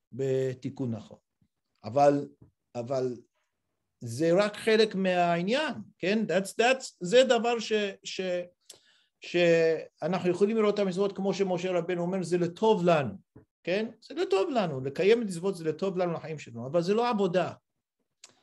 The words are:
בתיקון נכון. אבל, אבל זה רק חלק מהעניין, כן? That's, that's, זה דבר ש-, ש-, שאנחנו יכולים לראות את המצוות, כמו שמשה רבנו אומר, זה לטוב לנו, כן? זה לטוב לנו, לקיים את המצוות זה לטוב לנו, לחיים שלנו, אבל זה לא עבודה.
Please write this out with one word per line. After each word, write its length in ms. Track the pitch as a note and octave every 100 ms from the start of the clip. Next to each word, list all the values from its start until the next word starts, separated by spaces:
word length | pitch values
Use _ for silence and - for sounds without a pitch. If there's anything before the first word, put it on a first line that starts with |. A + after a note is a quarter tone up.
| _
בתיקון 800 | A#2+ C3+ C3 C3 B2+ C3+ C#3 B2+
נכון. 240 | A2 - - _ _ _ _ _ _
אבל, 440 | G#2 B2+ C#3+ C#3+ - - - _ _
אבל 420 | B2 A#2 C3+ B2+ A#2 - _ _ _ _ _ _ _
זה 260 | A#2+ A#2 E3
רק 240 | F3+ G#3 G#3
חלק 380 | A3+ A3 G#3+
מהעניין, 800 | F#3+ F#3+ F3+ F3 E3+ F#3 C4 D#4 G#3 - _
כן? 260 | F3 G#3+ G3+
That's, 220 | F3 F#3+ -
that's, 360 | A#3 C4 - -
זה 240 | F3 A#3+
דבר 340 | B3+ A#3 A#3 A#3
ש-, 140 | G#3+ G#3+ G3+ G3
ש-, 160 | - - F#3 F3+ F3 _ _ - _ _ _ _
שאנחנו 1080 | - F3 F3 E3 D#3+ D#3+ - _ D#3 F3+ F3
יכולים 260 | F3 G#3 A3+
לראות 180 | G#3
את 40 | G3+
המצוות, 380 | G3 F3+ G3+ -
כמו 180 | G3
שמשה 380 | F#3 F#3+ F3 F#3
רבנו 300 | F3+ E3+ F3+
אומר, 200 | F3 F#3+
זה 160 | D#3+ F3
לטוב 460 | E3+ - A3 G3+
לנו, 300 | F3 D#3+ B2 - - - _ _
כן? 260 | - G3 A#3 -
זה 120 | -
לטוב 360 | C#4 F#4+ F#4+ F#4
לנו, 300 | B3 F3 C3
לקיים 380 | C3+ C#3 F#3+ A#3
את 40 |
המצוות 340 | G#3+ E3+ F#3+ E3+
זה 80 |
לטוב 340 | D#3+ D3+ F#3+ F3+
לנו, 140 | F3
לחיים 260 | D3+ D3 D#3
שלנו, 280 | - A#2 B2+
אבל 160 | E3+
זה 120 | E3+
לא 160 | G#3+ A#3+
עבודה. 420 | G#3+ F#3+ F3+ D3 - _ _ _ _ _ _ - _